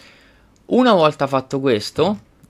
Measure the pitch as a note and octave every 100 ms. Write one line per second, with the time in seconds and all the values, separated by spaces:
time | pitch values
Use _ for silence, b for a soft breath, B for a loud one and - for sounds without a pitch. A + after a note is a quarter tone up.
0 | b b b b b b - A3+ B3+ F#3+
1 | D#3 D3 C#3 C3+ - C#3 C3+ G#2+ - -
2 | E3+ G#3 - _